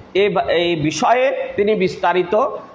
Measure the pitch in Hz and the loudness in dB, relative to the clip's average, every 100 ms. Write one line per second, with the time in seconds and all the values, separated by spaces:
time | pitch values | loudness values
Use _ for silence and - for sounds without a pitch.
0 | - 185 202 185 - 156 175 170 147 147 | -4 0 2 0 0 0 0 0 -2 0
1 | 175 247 262 269 - - 202 208 185 - | 2 2 2 -2 -4 -2 0 2 0 -2
2 | 180 180 175 214 262 - - | 0 0 0 0 0 -4 -14